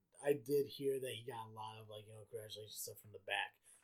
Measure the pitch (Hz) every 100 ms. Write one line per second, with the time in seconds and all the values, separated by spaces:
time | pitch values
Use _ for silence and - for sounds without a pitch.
0 | _ - 143 139 117 143 139 - 139 135
1 | 127 113 117 120 110 110 110 110 110 107
2 | 104 110 107 113 107 104 107 - - 104
3 | 107 101 - 104 - - - -